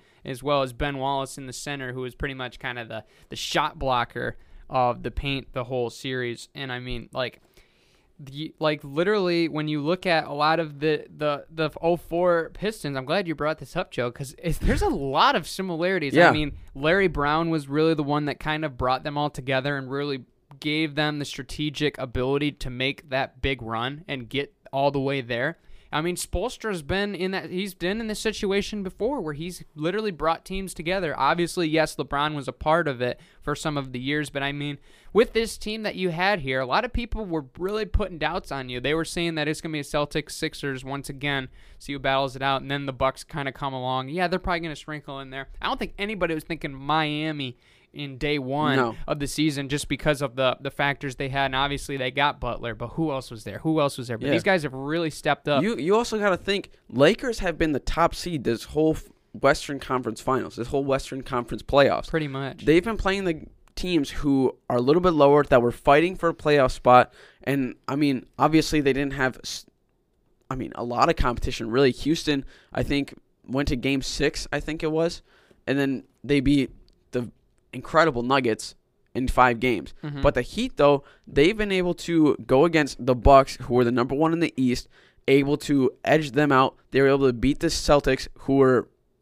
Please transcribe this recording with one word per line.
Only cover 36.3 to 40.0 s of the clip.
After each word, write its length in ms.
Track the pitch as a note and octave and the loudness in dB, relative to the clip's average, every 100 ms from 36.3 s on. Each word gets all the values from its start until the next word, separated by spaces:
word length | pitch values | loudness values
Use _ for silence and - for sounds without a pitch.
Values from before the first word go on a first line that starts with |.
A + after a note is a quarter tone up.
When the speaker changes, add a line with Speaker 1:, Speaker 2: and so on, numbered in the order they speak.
| G#3 | 0
Speaker 1:
here, 220 | C3 C3 | 0 -2
a 40 | B2+ | 0
lot 200 | D#3+ A#3 | 0 0
of 80 | |
people 320 | - A#3 G#3+ G3+ | -4 -4 -6 -4
were 200 | D#3+ C3 - | -6 -6 -8
really 280 | F#3 G#3+ G#3+ | -6 -4 -2
putting 320 | - G3+ E3 | 0 -2 -4
doubts 360 | D3+ F3+ - | -4 -4 -6
on 160 | C#3 B2+ | -8 -6
you. 100 | B2 | -4
They 140 | C3 | 0
were 100 | D#3+ | 0
saying 320 | D#3 F3 E3+ D#3+ | -2 -2 -2 -2
that 140 | D3 | -2
it's 100 | D3+ | -4
gonna 140 | E3 | -6
be 60 | D#3 | -8
a 40 | |
Celtics 480 | C#3+ D3+ | -4 -2